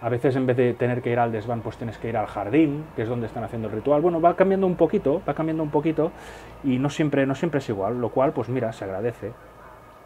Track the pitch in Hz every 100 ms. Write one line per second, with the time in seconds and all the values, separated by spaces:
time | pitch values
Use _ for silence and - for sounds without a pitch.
0 | 117 123 143 131 127 123 123 117 123 123
1 | 120 120 120 110 113 117 110 - 117 -
2 | 117 113 104 104 101 143 151 143 156 -
3 | 113 120 110 - 113 117 107 110 139 147
4 | 175 165 170 175 190 190 185 175 160 208
5 | 135 165 - 143 160 160 151 151 160 156
6 | 165 - - - - - 139 127 139 -
7 | 151 139 135 131 170 143 - 98 98 123
8 | 117 - 139 143 117 127 113 - 98 95
9 | 117 - 104 117 - - - - - -